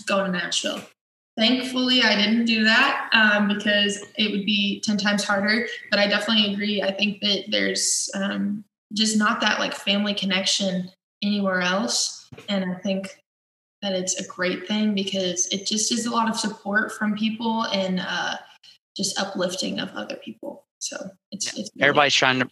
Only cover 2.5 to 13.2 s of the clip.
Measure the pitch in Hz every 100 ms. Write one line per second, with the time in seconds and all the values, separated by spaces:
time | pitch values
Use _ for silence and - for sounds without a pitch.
2.5 | 220 220 233 285 - - 226 214 208 202
3.5 | 202 214 208 202 - - - 214 202 202
4.5 | 208 202 - - 208 196 202 - 196 202
5.5 | 226 - - - 202 202 208 - 220 208
6.5 | 202 208 202 190 196 208 - 208 196 -
7.5 | 196 - 190 - - - 196 196 202 202
8.5 | 208 - _ - 208 220 214 214 226 214
9.5 | 196 190 - 202 202 208 202 190 185 190
10.5 | - 196 185 185 - _ - 202 202 196
11.5 | 185 180 190 233 - - - - - -
12.5 | 196 185 185 202 190 190 -